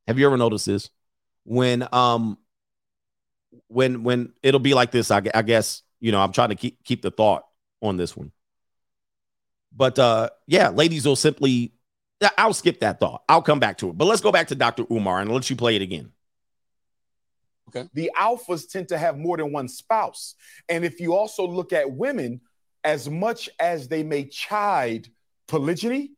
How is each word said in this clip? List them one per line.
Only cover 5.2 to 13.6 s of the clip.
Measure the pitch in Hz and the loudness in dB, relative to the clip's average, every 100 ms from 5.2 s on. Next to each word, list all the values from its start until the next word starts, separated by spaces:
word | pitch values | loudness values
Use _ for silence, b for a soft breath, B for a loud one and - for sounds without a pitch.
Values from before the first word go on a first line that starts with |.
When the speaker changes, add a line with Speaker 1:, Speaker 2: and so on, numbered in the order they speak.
Speaker 1:
gu-, | 98 | 4
I | 110 | 0
guess, | 110 113 107 - _ _ | 4 2 0 -8 _ _
you | 113 | 0
know, | 104 | 2
I'm | 98 | 2
trying | 98 120 | 0 0
to | 101 | -2
keep, | 123 - | -8 -10
keep | - 123 | -6 -4
the | 95 | -4
thought | - 107 85 - _ _ _ | 2 2 2 -6 _ _ _
on | 110 92 | -4 -2
this | 87 - | -4 -8
one. | 76 _ _ _ _ _ _ _ _ _ _ _ _ _ _ | -18 _ _ _ _ _ _ _ _ _ _ _ _ _ _
But, | 117 131 127 | -2 0 4
uh, | 123 113 117 - - | 4 4 0 -6 0
yeah, | 170 160 | 2 4
ladies | 92 165 160 139 | 4 2 2 0
will | 131 | 2
simply, | 151 143 139 123 120 _ _ _ _ _ | 2 2 2 2 -2 _ _ _ _ _
yeah, | 202 - | 0 4
I'll | 220 | 2
skip | - 175 - | 2 0 0
that | 107 - | -4 0
thought. | 92 - - | -4 -2 4
I'll | 160 | 4
come | 151 147 | 4 2